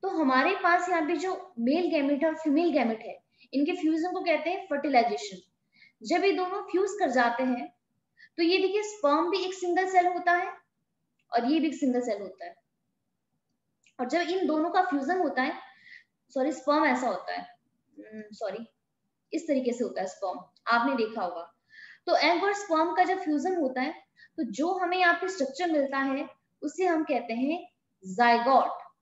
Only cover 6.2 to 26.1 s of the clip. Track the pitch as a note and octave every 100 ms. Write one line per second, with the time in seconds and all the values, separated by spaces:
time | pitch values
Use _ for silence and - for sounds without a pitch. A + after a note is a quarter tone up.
6.2 | G4 D#4 F4+ G4 - F4 G4 - E4+ B3+
7.2 | A#3+ A#3+ B3+ B3 D4 _ _ _ _ _
8.2 | - - E4+ F#4 F#4+ G4+ G#4 - D4 D4
9.2 | E4+ F#4+ F#4 - F4+ F4 F#4+ F#4 F4 F4
10.2 | F4 F4 F#4 - _ _ _ _ _ _
11.2 | _ - A#3+ D#4 D4+ C4 C#4 A#3+ B3 G3+
12.2 | F#3+ - F3 - _ _ _ _ _ _
13.2 | _ _ _ _ _ _ _ - A#3+ D#4+
14.2 | E4 F#4 F4+ D#4 E4 F#4+ F4+ C#4+ C4 F#4
15.2 | D#4+ - C4 F#4 - - - - _ _
16.2 | _ C4+ C4 C4 - D4 D#4 B3+ B3+ F#3+
17.2 | - F3+ - - _ _ _ - G#3 A3
18.2 | G#3+ G#3+ G#3 G#3 A#3 _ _ _ _ _
19.2 | _ D#4+ - C4+ B3 A3+ G#3 - F#3 -
20.2 | F#3+ - - _ - A#3 C4+ C4+ G#3+ A3
21.2 | F3+ E3+ E3+ _ _ - - - - D#4+
22.2 | D4 E4+ G4 G4+ - D#4+ E4 E4 F4 F#4+
23.2 | F#4 D4 E4+ F4+ C4+ B3+ C4+ E4 _ _
24.2 | - - A#3+ G3+ D#4+ F#4+ F4 F#4 F4 E4+
25.2 | F#4 - C4 - F4+ D#4 C4+ C4+ C4+